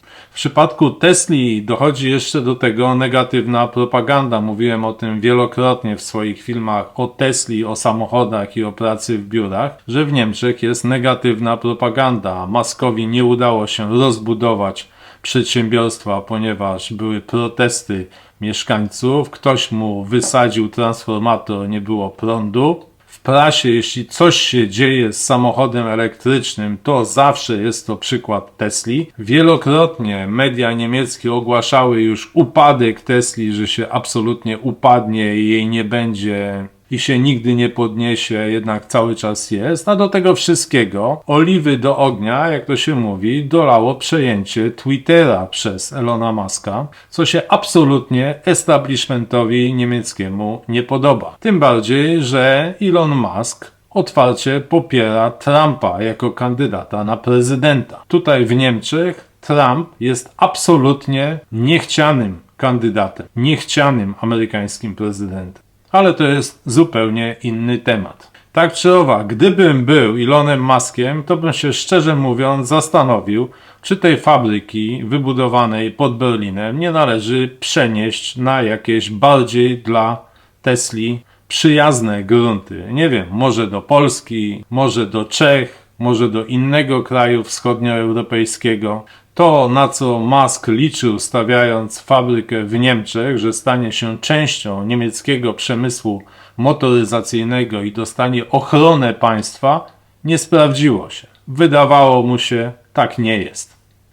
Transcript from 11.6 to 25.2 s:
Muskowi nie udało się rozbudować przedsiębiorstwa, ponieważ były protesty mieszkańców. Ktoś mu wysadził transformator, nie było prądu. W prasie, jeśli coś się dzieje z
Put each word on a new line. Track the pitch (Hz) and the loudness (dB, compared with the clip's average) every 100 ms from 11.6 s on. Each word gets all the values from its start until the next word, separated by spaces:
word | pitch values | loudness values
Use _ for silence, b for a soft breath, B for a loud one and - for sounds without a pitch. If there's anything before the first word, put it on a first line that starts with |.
| 120 113 120 120 131 117 95 92 92 | -4 -2 -2 0 0 -2 -4 -6 -2
Muskowi | 117 113 - 127 110 113 | -2 -2 -2 -2 -2 -2
nie | 120 | 2
udało | 123 123 123 113 104 | 2 2 2 0 -2
się | - 107 120 | -4 0 2
rozbudować | 135 110 110 110 120 104 98 95 - B B B | 2 0 -4 -2 0 0 -2 -6 -14 B B B
przedsiębiorstwa, | - 131 120 123 113 120 117 113 107 98 | -4 -2 0 -2 0 0 0 -4 -4 -6
ponieważ | 98 110 110 98 98 95 - | -4 -4 -4 -4 -4 -6 -8
były | 107 110 107 | -6 -4 -6
protesty | - 120 117 117 123 - - 98 92 b b b | -4 -4 -2 -2 -2 -2 -6 -8 -8 b b b
mieszkańców. | 104 101 - 110 104 - 127 143 139 | -8 -6 -4 -2 -4 -4 -2 0 -2
Ktoś | - 143 120 - | -4 -2 0 -2
mu | 110 110 101 | -4 -4 -6
wysadził | 98 120 120 131 120 110 107 | -2 -2 0 2 2 0 -4
transformator, | - 117 113 - 107 117 110 - 101 101 | -2 -4 -4 -6 -2 0 0 -2 -6 -6
nie | 107 | -6
było | 101 110 98 | -4 -4 -4
prądu. | - 113 113 107 113 147 170 - _ _ | -4 -4 -2 -2 0 0 0 -8 _ _
W | - | -8
prasie, | - 135 151 147 127 | 0 4 4 2 2
jeśli | 117 113 123 117 | 2 0 -6 -6
coś | - 170 - | 2 4 4
się | - 127 107 | 2 0 0
dzieje | 101 135 131 110 | 2 2 2 0
z | 104 | -2